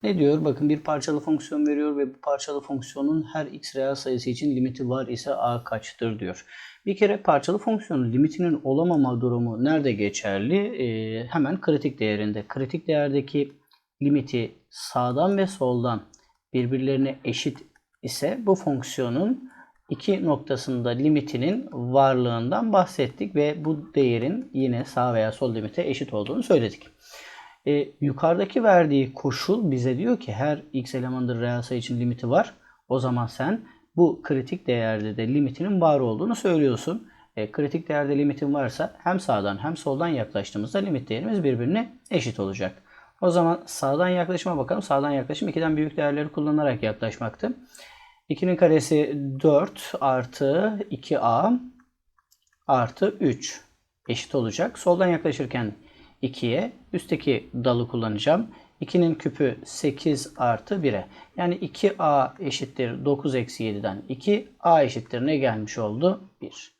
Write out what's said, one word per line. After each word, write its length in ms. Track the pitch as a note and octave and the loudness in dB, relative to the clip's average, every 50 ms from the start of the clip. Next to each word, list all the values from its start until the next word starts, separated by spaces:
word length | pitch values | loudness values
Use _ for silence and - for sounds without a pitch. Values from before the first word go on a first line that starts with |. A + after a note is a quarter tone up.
| - | 0
Ne 140 | G#3 G3+ F3 | 0 2 4
diyor? 280 | D3+ C#3+ D3 D#3 D#3+ | 4 4 4 4 2
Bakın 240 | D3+ C3 - D3+ D3 | 0 0 2 2 2
bir 100 | D3+ D3 | 2 2
parçalı 400 | D3+ - D#3 D3 B2+ - D3+ D3 | 0 -2 -2 -2 -2 -2 -2 -2
fonksiyon 480 | D3 - D#3 D3 - - D#3 D3 D3 D3 | 0 0 0 0 0 -4 -2 0 0 0
veriyor 300 | D3 C#3+ D3 D3+ D3 C#3+ | 2 0 0 -2 0 0
ve 160 | C#3+ C3 C3 | -2 -2 -4
bu 80 | _ | _
parçalı 400 | - - C#3+ C3+ - - D3 C#3+ | -4 -4 -2 -2 -4 -6 -8 -8
fonksiyonun 640 | C#3 - C#3+ C3+ A#2+ - - C#3+ C#3 D3 D#3 D#3+ D#3 - - | -6 -6 -8 -8 -8 -8 -8 -4 -2 0 0 0 -2 -4 -6
her 120 | D#3 D3+ | -6 -6
x 300 | C#3+ - C#3 - - - | -6 -10 -14 -14 -10 -4
reel 200 | C3+ C3+ C3+ C#3 | -2 -2 -2 -2
sayısı 340 | C3+ - C3+ B2+ B2 B2 C3 | -4 -4 -4 -4 -2 -2 -4
için 260 | B2 B2 - D3 C#3 | -4 -2 0 0 2
limiti 340 | B2+ B2+ C3 B2+ - C#3 A#2+ | 2 0 0 -2 -4 -4 -2
var 180 | B2+ C3 C3 A2+ | -2 -2 -2 -4
ise 260 | B2 A#2 - C#3+ C#3 | -6 -8 -4 -4 -4
a 300 | - A#2+ A#2+ A#2+ A#2 A#2+ | -2 0 -2 -2 -2 -4
kaçtır 560 | - - A2 - - - _ A#2+ A#2 A2 G#2+ | -6 -8 -8 -8 -10 -10 _ -4 -4 -4 -4
diyor. 260 | G#2+ F2+ - - - - - - - - - _ _ | -6 -8 -8 -10 -14 -20 -20 -20 -20 -20 -20 _ _
Bir 120 | G3+ G3 G3 | -4 0 2
kere 200 | G#3+ G3 G3+ G#3 | 4 2 2 2
parçalı 400 | - - D#3 C#3+ C#3 - F3 G#3 | 2 4 4 4 4 2 -2 -2
fonksiyonun 560 | - - A3 G#3 G#3+ - E3 C3+ B2+ A#2 A2+ | 0 -2 -2 -2 -2 -2 -2 0 0 2 4
limitinin 480 | C3 D3 D#3 D#3 - F3+ E3+ D#3 C#3+ - | 4 4 4 2 0 0 0 0 0 0
olamama 580 | C3+ C3+ C#3+ E3 F3+ F3 D3+ C3+ B2+ B2 A#2+ | 0 2 2 2 4 4 4 4 2 2 0
durumu 420 | A#2+ B2 A#2+ A#2+ A#2+ A#2 A2+ G#2+ B2 | 0 0 0 2 0 -2 0 0 0
nerede 280 | C#3+ D#3 D#3 C#3+ C3+ | 2 2 2 2 0
geçerli? 680 | A#2 G2+ G#2 G2+ G2 - - G#2+ G2 G2 G2+ B2 E3 G3 | 0 2 0 -2 -2 -2 -2 -2 0 0 0 2 0 0
Ee, 680 | G3+ G#3+ B3 - C3 A#2+ A2+ A2 A2 A2 A2+ A2+ A#2 | 0 -2 -4 -4 -2 -2 -2 -4 -4 -4 -6 -6 -8
hemen 380 | A#2+ - E3 D3 C3+ D#3+ F#3+ | -4 -2 -2 -2 0 -2 -4
kritik 380 | - - D3+ C#3+ D3 D3+ B2+ - | 0 0 0 2 0 -2 -4 -2
değerinde. 460 | A2+ G#2+ G#2 G#2 G#2 G#2 G#2 G#2+ G#2 - | -2 -2 0 0 -2 -4 -4 -6 -8 -8
Kritik 400 | - C3+ C3+ B2+ - E3+ - - | -6 -6 -6 -4 -6 -8 -2 0
değerdeki 640 | D#3+ D3+ D3 C#3+ C#3 C#3+ C3+ C#3 - C#3+ C#3+ C#3 - _ _ _ _ _ _ _ _ _ | 0 0 0 0 0 -2 -2 -2 -2 -2 -2 -2 -6 _ _ _ _ _ _ _ _ _
limiti 540 | C#3+ C#3+ C#3+ C#3+ B2+ B2+ - A#2+ A2+ A2 - _ _ _ | 0 2 2 2 0 0 -4 -4 -4 -4 -8 _ _ _
sağdan 680 | _ - - - - B2+ B2 B2 B2 C3+ E3 F3+ G3+ G3 | _ -16 -14 -6 -2 -2 0 0 2 2 2 2 2 2
ve 100 | F#3+ F#3+ | 0 0
soldan 560 | - - C3+ B2+ B2 B2 A#2 B2 A#2 A2+ - _ _ _ _ _ _ _ _ _ _ | 0 -2 0 0 2 2 0 0 -2 -4 -6 _ _ _ _ _ _ _ _ _ _
birbirlerine 680 | B2 B2 A#2+ C3 C3 C3 C3+ C#3 C3+ C3+ C#3 C3+ - - | 0 0 0 0 0 0 0 2 2 2 0 -2 -4 -4
eşit 320 | B2 A2+ - - D3 C#3+ - - _ _ _ _ _ _ _ - | -4 -4 -2 -2 -4 -4 -6 -16 _ _ _ _ _ _ _ -10
ise 360 | B2+ - - - D3 - C4+ A#3 | -8 -6 -2 -2 -2 -2 0 2
bu 100 | G#3 F#3+ | 2 2
fonksiyonun 920 | F#3 - D#3+ C#3+ C3 B2 - - - C3 A#2+ A#2 C3+ F3+ G#3+ B3+ B3+ - - - - - _ _ _ _ _ | 2 4 -2 -2 -2 -2 -6 -4 -4 -2 0 0 0 0 0 0 -2 -4 -16 -20 -20 -20 _ _ _ _ _
iki 360 | C#3+ - - - G3 F#3 F#3 | -10 -6 0 0 0 2 2
noktasında 640 | E3 D3 B2+ C3 - C#3 B2+ B2+ - C3 B2 A#2 B2 | 0 0 0 0 -4 -4 -4 -2 -4 -4 -2 0 -2
limitinin 800 | A#2 B2 C3+ D3+ D3+ D3 C#3 D3 - B2 B2 D#3 G3 A#3+ B3+ - | 0 2 2 4 4 4 2 0 -4 -2 0 0 0 -2 -4 -8
varlığından 1000 | - - A#2+ A#2+ B2+ C#3 C3+ C3+ C3+ B2+ B2 A#2+ A#2+ A#2 A#2 B2 F#3 G#3 A#3+ A3+ G#3 | -8 -8 -4 2 4 6 6 6 6 4 2 2 0 0 0 0 0 0 0 4 4
bahsettik 640 | G3 F3+ - - - C#3 A#2+ - - - G3+ - | 4 4 4 2 -2 -2 -2 -2 -6 -8 -2 0
ve 300 | D3+ D3 D3 D3+ E3+ D3+ | 2 2 2 0 -2 -2
bu 280 | D#3 D#3+ D3 D3 - - | -2 -2 -2 -4 -4 2
değerin 540 | D3 C#3 B2 A#2 A#2 A2+ C#3+ F#3+ A#3 B3+ - - | 2 4 4 4 2 0 0 -2 -4 -6 -6 -2
yine 320 | C3+ C3 B2+ B2 A#2 C3+ | -2 0 0 0 -2 -4
sağ 280 | - - - B2 B2+ A#2+ | -4 -2 0 0 2 2
veya 180 | A2+ A2 A2 | 2 2 0
sol 240 | A2 - - B2+ A2+ | 0 -2 -2 -2 -2
limite 340 | A2+ G#2+ A2 - - F3 D3+ | -2 -4 -6 -4 -4 -2 -2
eşit 240 | C3+ - C#3+ - - | -2 -4 -4 -6 -4
olduğunu 300 | G#2+ G2+ - C#3+ A#3 A#3+ | -4 -4 -2 -4 -4 0
söyledik. 440 | - F#3+ D3 A#2 G#2 - - - - _ _ _ - - - - - - - - - - _ _ C#3 | 4 4 4 4 2 -4 -8 -20 -20 _ _ _ -20 -20 -20 -20 -20 -20 -20 -20 -20 -20 _ _ 0
E, 200 | D3 D3 C#3+ - - _ | 0 0 0 -2 -4 _
yukarıdaki 640 | C#3+ C#3+ C3+ C#3 - D#3+ E3+ F3+ G3+ F#3+ - C4+ A3+ | -2 -2 -2 0 2 2 2 2 0 -2 -2 2 4
verdiği 500 | A3 G3 F3+ E3+ D#3 C#3+ C#3 C3+ B2+ C3+ | 6 8 8 6 6 4 2 2 0 -2
koşul 580 | - - C#3+ B2 - - - F#3+ A#3 A3+ E3+ | -4 -4 -4 -2 -2 0 0 0 2 2 0
bize 260 | C3+ B2+ A#2+ C3 B2+ B2 | 0 0 0 0 0 0
diyor 220 | F#3 A3+ B3 - | 0 0 0 0
ki 140 | - - - | -2 -8 -4
her 300 | G2+ C3+ D3+ D3+ C#3+ - - - | -2 0 -2 -2 -2 -6 -6 -6
x 220 | C3+ B2 - - | -6 -6 -4 -6
elemandır 460 | C3 B2 B2+ B2+ B2+ B2+ A#2+ B2 A#2 | -6 -4 -4 -4 -2 -2 -2 -2 0
reel 200 | A#2 A#2+ A#2+ A#2+ | 0 0 -2 -2
sayı 180 | A#2+ - B2+ B2 | -4 -4 -4 -4
için 200 | A#2+ - B2+ A#2+ | -4 -4 -2 -2
limiti 300 | B2 B2 A#2+ A#2+ - A#2+ | 0 -2 -2 -2 -2 2
var. 240 | B2 - - - - _ _ _ _ _ _ _ | 4 4 2 2 -4 _ _ _ _ _ _ _
O 100 | B2 C3+ | -2 0
zaman 280 | B2 C3 B2 B2 A#2+ A#2 | 0 0 0 0 -2 -4
sen 380 | - - C3 D3+ G#3 A2+ - - - _ _ _ _ | -4 -4 -2 -2 -2 -4 -4 -12 -20 _ _ _ _
bu 260 | E3 F3 D#3+ B2+ - - | 4 4 4 4 0 -4
kritik 440 | - D3+ C3 C3 C3 - F#3 - - | -2 -2 -2 -2 -4 -8 -8 -2 -2
değerde 500 | B2 A#2+ A2+ A2 A2 G#2+ G#2 G#2+ G#2 A2 | 0 0 2 0 0 -2 -2 -4 -4 -2
de 100 | A2+ A2 | -2 0
limitinin 540 | C3 D3 C#3+ C3 C3 - E3 G3 G#3 F#3 | 2 2 2 0 -2 -4 -4 -2 0 4
var 180 | E3+ D#3+ D3+ C#3+ | 4 4 4 4
olduğunu 360 | C3 A#2+ A2 A2 D#3+ A3 A#3 | 4 2 0 0 -2 -2 -4
söylüyorsun. 720 | - - G3+ F3 D#3+ D3 C3+ A#2+ - - - E3+ A3+ - - _ _ - _ _ | -2 0 2 2 4 4 4 2 0 -2 -6 -6 -6 -8 -14 _ _ -20 _ _
E, 160 | - G#2+ G#2+ | -8 -8 -6
kritik 380 | - - D3 C#3+ - E3 D#3+ - | -4 -4 -4 -2 -2 -4 -4 -2
değerde 280 | D3+ D3 D3 C#3 D3 C#3+ | -2 -2 0 0 2 2
limitin 360 | C#3+ C#3+ C#3 C#3 - C#3+ C#3+ | 2 2 0 0 -2 0 0
varsa 420 | D3 C#3 A#2+ - - D#3+ E3+ - - | 0 0 -2 -2 -4 -6 -6 -6 -4
hem 220 | - - F#3+ G3 | -2 -2 -2 0
sağdan 440 | F#3 - B2+ G#2 G2 G2+ G2 G2 A2 | 0 0 0 0 2 -2 -4 -4 -4
hem 140 | D3 E3 D#3 | -6 -6 -4
soldan 300 | - - C#3 C3+ E3 E3+ | -4 -4 -2 0 0 -2
yaklaştığımızda 720 | D#3+ C3 A2 - - G#2 G2+ - - G#2 G#2 B2+ - G3 | 0 -2 -4 -4 -4 -6 -6 -4 -6 -6 -6 -4 -2 -4
limit 300 | G3 G3+ D#3+ C3 B2 - | -2 -2 -2 -4 -4 -4
değerimiz 340 | A2 A2+ D#3+ A3 A3+ G3+ E3 | -6 -4 -2 -2 -2 0 2
birbirine 560 | C#3 B2+ A#2+ A#2+ C3 E3+ A3 A#3+ - - - _ - | 2 2 2 0 0 0 0 -2 -4 -10 -20 _ -4
eşit 280 | G#3+ E3+ A2+ A#2+ A#2+ - | -2 -2 -2 -2 -4 -4
olacak. 440 | G2+ G2 G2 - G2 F#2 - - _ _ - - - _ _ _ | -4 -4 -4 -4 -4 -6 -6 -8 _ _ -20 -20 -20 _ _ _
O 80 | - F#3 | 0 2
zaman 340 | E3 F3 E3+ E3 E3+ E3+ - | 4 4 4 4 2 0 -4
sağdan 440 | - - - - C3+ C#3 D3 F3+ F3+ | -12 -8 -4 -2 0 2 2 2 2
yaklaşıma 480 | F3+ F3+ F3 E3 F#3 E3+ - F#3+ F3 D3 | 2 0 0 0 -2 -4 -2 -2 -2 -2
bakalım. 240 | B2+ A#2+ F3 G#3+ | -2 -2 -2 -4
Sağdan 300 | G3+ - D3 C#3 C#3 D3 | 0 0 0 2 2 2
yaklaşım 380 | C#3+ C3+ B2+ B2+ D3+ - - G3 | 0 -2 -2 -4 -6 -4 -4 -4
ikiden 280 | D3+ D#3+ E3 D#3+ D#3 D3+ | -2 -2 0 0 0 0
büyük 200 | D3+ D3+ D3 - | 0 -2 -2 -2
değerleri 320 | D3+ D3 C#3+ D3 D3+ D3+ | 0 0 0 -2 -4 -4
kullanarak 540 | - - D3 D3+ D3+ D3+ D3+ C#3+ B2 A#2 - | -4 -2 0 2 2 2 2 2 0 0 -2
yaklaşmaktı. 760 | A2 G#2+ - - A2+ G#2+ - A#2 A2 - - - A3+ B3+ - - _ _ - - - - - - - _ _ _ _ | -2 -2 -2 -4 -6 -6 -6 -8 -8 -8 -6 -6 -6 -6 -6 -10 _ _ -20 -20 -20 -20 -20 -20 -20 _ _ _ _
İkinin 260 | D#3 - - F#3 F3+ | -4 0 0 0 2
karesi 640 | E3 F3+ E3 D#3 D#3 - - D#3+ D3+ D3+ C#3+ C#3+ D3 C#3 C#3 C3+ C3+ - | 6 6 6 6 6 4 4 4 4 4 2 0 -4 -4 -4 -6 2 4
dört 480 | D#3+ D3 C#3+ D#3 - - - - - - - | 6 6 6 4 2 -4 -12 -14 -10 -8 -2
artı 800 | C3+ C3+ C3 B2+ B2 B2 - - C#3+ C3+ C#3 E3+ G3 G#3+ G#3+ G#3 G#3 - | 0 2 2 2 0 -4 -4 -2 0 2 2 2 2 0 -2 -4 -6 -8
iki 300 | - B2 - - D3+ C#3 | -8 -10 -4 -2 -2 2
a 320 | - A#2 A2+ A#2+ E3 G#3+ A#3+ B3 B3 - - _ _ _ _ _ _ _ _ _ _ _ _ _ _ _ _ _ _ - | 2 4 4 4 4 4 2 2 -2 -8 -20 _ _ _ _ _ _ _ _ _ _ _ _ _ _ _ _ _ _ 0
artı 500 | D3 B2+ A#2+ A#2 - - - G3+ G3+ - | 2 2 2 0 -2 0 0 0 0 2
üç 420 | G#3 C#3+ B2 C3 - - - - - _ _ _ _ _ _ _ _ - | 0 0 0 0 -4 -10 -12 -12 -16 _ _ _ _ _ _ _ _ -6
eşit 260 | A#2+ A#2 - - - | -6 -6 -6 -4 -2
olacak. 440 | C#3+ A#2+ A2+ G#2 - - - - - | -2 0 0 -2 -2 -4 -4 -4 -4
Soldan 280 | - F#3 F3 F3 F#3+ F3+ | 2 2 4 4 4 2
yaklaşırken 640 | F3 D#3+ - D#3+ C#3 - C#3+ A#2+ - B2+ A#2+ G#2+ G#2 - - - _ - - - _ _ | 2 2 0 -2 -2 -2 -4 -4 -2 -4 -4 -4 -6 -8 -18 -20 _ -20 -20 -20 _ _
ikiye, 500 | - B2+ B2 - - A#2+ A2+ C#3+ G#3 B3 - - - - - | -6 -6 -4 -2 -2 0 0 0 -2 -4 -6 -12 -16 -6 -6
üstteki 560 | F3 - - - D3 - - C3 A2 - - - | -6 -2 -2 -4 -2 2 0 0 0 0 -6 -8
dalı 340 | B2+ A#2+ C3 B2 A#2+ A#2+ A#2+ | -2 2 2 2 2 0 -2
kullanacağım. 600 | - A#2+ A2+ A2+ G#2 G#2 G#2+ C#3 D#3 F#3+ A3+ - - - - _ _ _ | -2 -2 -2 -2 -2 0 2 4 4 2 2 -4 -8 -20 -20 _ _ _
İkinin 340 | - - - F3+ F3 E3 D#3+ | -10 0 2 2 4 4 2
küpü 420 | D#3 - D3 C3 - D3 C3 A#2 - - | 0 -4 -6 -2 0 0 0 0 -2 -10
sekiz 680 | - - - - D3+ C#3+ - - E3 D3 C3 - - - - | -16 -14 -4 -2 -2 -2 0 0 0 0 0 -2 -10 -6 -2
artı 460 | B2+ A#2+ A#2 A2 - - G3+ G3 E3 | 0 0 0 0 -2 -4 -4 0 0
bire. 240 | C#3 A2 G2 F#2 - - - - - _ - | 0 0 0 -4 -8 -16 -20 -20 -18 _ -2
Yani 180 | F3 F3 F3 | -2 -2 0
iki 380 | - - D#3+ - - - G3 G3 - | -2 -4 -10 -6 2 2 2 2 4
a 340 | F3 D#3 D3 C#3 C3 B2 - - | 2 4 4 4 4 2 -2 -6
eşittir 640 | G3 C#3+ C3 - C#3 C3 - - C3 A#2 A#2+ C3 C3 | -6 -6 -4 -4 -6 -8 -4 -4 -4 -4 -4 -4 0
dokuz 300 | C#3 C#3+ C#3 C#3 D#3 C3 | 0 0 0 0 -2 0
eksi 280 | B2+ A2+ A#2 - - A2+ | 0 -2 -4 -6 -6 -4
yediden 400 | A2 G#2 G2+ G#2 G#2+ F#2+ G2+ - - | -4 -4 -2 -4 -4 -4 -4 -8 -10
iki, 380 | C3 B2+ - - G#3 G#3+ G#3 - - _ | -10 -6 0 2 2 2 0 -6 -18 _
a 240 | - E3+ E3+ D#3+ D3 | 2 4 6 6 6
eşittir 420 | A#2+ A#2 C3 A2+ - - A#2+ B2 | 4 0 -4 -8 -6 -6 -2 0
ne 120 | C#3+ D#3 D3 | 0 0 2
gelmiş 400 | C3+ B2 A2 G#2+ G#2+ G#2 - - | 2 0 0 0 -4 -8 -6 -4
oldu? 460 | A2+ G#2+ G#2 A#2+ D3+ F3+ G3 G#3 F#3+ - _ _ | -4 -4 -2 2 2 2 0 0 -6 -20 _ _
Bir. 300 | - - - - - - _ _ | -16 -16 -16 -16 -20 -20 _ _